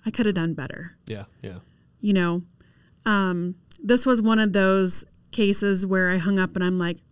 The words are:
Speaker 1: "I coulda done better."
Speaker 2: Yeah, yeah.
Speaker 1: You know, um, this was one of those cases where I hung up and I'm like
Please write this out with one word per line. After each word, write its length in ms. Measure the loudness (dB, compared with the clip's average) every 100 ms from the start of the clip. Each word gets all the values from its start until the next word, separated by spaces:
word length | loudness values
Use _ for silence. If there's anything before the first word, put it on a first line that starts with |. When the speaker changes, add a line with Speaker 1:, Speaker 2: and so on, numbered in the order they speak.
Speaker 1:
"I 60 | -6
coulda 220 | -2 -2
done 220 | 0 -4
better." 420 | -4 -10 -14 -18 _ -14
Speaker 2:
Yeah, 180 | -12 -12 _
yeah. 160 | -16 -16 _ _ _ _
Speaker 1:
You 120 | 0
know, 300 | 2 2 -2 -6 _ _ _ _ _
um, 520 | 0 0 2 -2 -4 -8 _ -12
this 240 | 0 2 4
was 160 | 2
one 160 | 2 2
of 140 | 2
those 520 | 2 4 2 2 0 -2 _ _
cases 520 | 0 0 2 0 0
where 260 | 0 0 2
I 80 | 0
hung 200 | 0 0
up 160 | 0 -2
and 80 |
I'm 140 | -2 0
like 200 | -2 -6 _